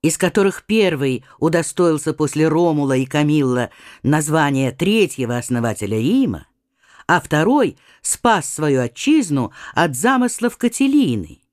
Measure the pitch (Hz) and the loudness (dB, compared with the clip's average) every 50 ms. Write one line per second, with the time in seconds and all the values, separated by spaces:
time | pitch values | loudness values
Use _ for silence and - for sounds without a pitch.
0 | - 165 156 - 190 175 - 214 196 196 185 - _ - 214 220 202 185 165 131 | 0 -2 0 0 -2 0 2 2 0 0 -2 -4 _ -2 0 2 2 2 0 0
1 | 139 135 127 117 - _ - _ - 165 160 170 160 - - - 175 170 156 147 | -2 -2 -2 -4 -8 _ -8 _ -2 0 0 0 -2 -2 -2 0 2 2 2 0
2 | - 156 143 - 156 143 - 147 156 160 151 160 175 170 156 147 143 135 131 131 | -2 -6 -2 -2 -4 -2 0 0 0 2 2 2 2 2 2 0 0 0 0 0
3 | 135 135 - 147 151 147 151 151 139 131 123 123 120 - - - - - - - | -2 -2 0 0 2 2 2 2 2 2 0 0 -2 -4 -8 -18 -20 -20 -20 -6
4 | - 135 151 156 147 151 151 160 151 143 139 131 135 127 131 - 175 190 214 226 | -2 0 0 0 0 0 0 0 2 0 0 0 -2 -2 -2 -2 0 0 2 2
5 | 196 - - - 127 113 120 120 117 - 123 120 117 117 107 - 107 98 110 110 | 2 0 0 -6 -4 -4 -4 -6 -4 -2 -2 -2 0 -2 -4 -4 -4 -4 -2 -2
6 | 113 151 226 269 269 165 95 71 - _ _ _ _ _ _ _ _ _ - - | 0 2 2 2 0 0 -2 -6 -12 _ _ _ _ _ _ _ _ _ -20 -14
7 | - - 170 175 - - 151 151 160 208 269 294 240 147 - _ _ _ _ _ | -2 0 0 0 0 0 0 2 2 4 4 2 2 0 -2 _ _ _ _ _
8 | - - - - - 240 220 180 - - - - 156 151 139 131 123 117 _ - | -6 -6 -6 0 2 2 2 2 -2 -6 -6 -4 0 0 0 0 0 -2 _ -4
9 | - 180 - 311 240 170 147 135 120 - - - - - - - 170 170 131 123 | 0 2 2 2 2 0 -2 -2 -2 -4 -8 -16 -20 -6 -2 0 0 0 -2 0
10 | 170 247 269 254 247 240 - - 233 240 - _ - 240 - - 269 269 277 294 | 0 0 2 2 0 -2 -2 -2 -4 -4 -4 _ -2 -2 0 0 0 2 4 2
11 | 269 131 117 104 85 78 - _ _ _ | 2 2 0 -4 -6 -10 -14 _ _ _